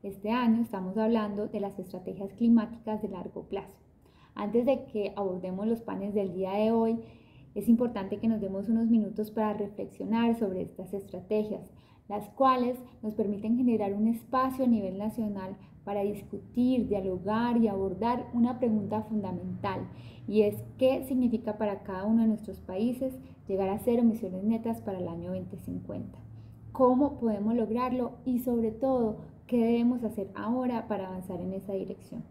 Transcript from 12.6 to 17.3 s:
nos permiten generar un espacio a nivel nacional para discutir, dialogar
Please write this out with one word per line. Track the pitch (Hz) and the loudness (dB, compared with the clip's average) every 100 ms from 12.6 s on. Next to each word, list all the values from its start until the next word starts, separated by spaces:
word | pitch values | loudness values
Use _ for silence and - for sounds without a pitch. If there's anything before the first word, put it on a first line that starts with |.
| 240 247 - - | 2 -2 -8 -8
nos | 214 214 | -8 -2
permiten | 202 202 214 240 | -2 0 0 2
generar | 247 220 202 202 | 4 4 2 2
un | 220 | 2
espacio | 233 - 262 262 262 254 | 2 0 0 2 2 4
a | |
nivel | 226 196 185 | 4 2 -2
nacional | 214 233 214 196 185 196 - - | -4 -2 -4 -4 -8 -10 -16 -14
para | - 202 | -4 -2
discutir, | 202 202 - - - - 247 254 214 | 0 -2 -8 -12 -6 0 4 4 2
dialogar | 202 190 185 180 | 0 0 -2 0